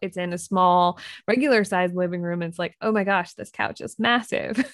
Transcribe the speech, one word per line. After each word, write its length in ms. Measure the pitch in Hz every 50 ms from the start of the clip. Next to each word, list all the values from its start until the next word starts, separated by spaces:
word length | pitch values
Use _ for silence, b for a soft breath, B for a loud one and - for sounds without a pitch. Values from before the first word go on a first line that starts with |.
it's 160 | - 185 - 185
in 160 | 180 175 175
a 40 | 175
small 640 | - - 196 185 185 180 175 180 175 175 175 B B B B B B -
regular 360 | 220 247 285 285 247 214 202
sized 320 | 196 196 180 180 180 180
living 260 | 180 180 175 180 175
room, 200 | 175 175 175 175
it's 180 | 170 165 165 -
like, 160 | 175 175 - -
"Oh 100 | - 220
my 120 | 220 214 190
gosh, 300 | 196 196 185 175 - -
this 180 | - - -
couch 300 | _ - 104 - - -
is 180 | - - - -
massive." 580 | 220 233 240 247 220 - - - - 65 214 - 262 -